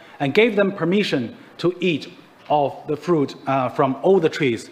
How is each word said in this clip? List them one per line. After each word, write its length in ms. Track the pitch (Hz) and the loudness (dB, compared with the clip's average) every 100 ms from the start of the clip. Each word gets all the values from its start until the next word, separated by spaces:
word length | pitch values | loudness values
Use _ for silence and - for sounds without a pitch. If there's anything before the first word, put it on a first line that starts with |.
| - - | -20 -6
and 140 | 143 | 0
gave 220 | 202 240 208 | 2 4 2
them 160 | 202 | 0
permission 640 | - 165 202 190 147 113 - - - | 0 0 0 0 -2 -4 -10 -20 -4
to 140 | 165 180 | -4 -2
eat 320 | 180 139 - - - - - | -2 -2 -6 -18 -20 -16 -2
of 260 | 151 139 - - | 0 0 -4 -8
the 100 | 147 | -6
fruit, 380 | - 165 139 - - | 0 0 0 -4 -4
uh, 220 | 135 123 | -2 -2
from 260 | - 135 127 | 0 0 2
all 180 | 190 190 | 4 4
the 100 | 156 | 4
trees, 400 | - 139 110 - | 0 -2 -2 -8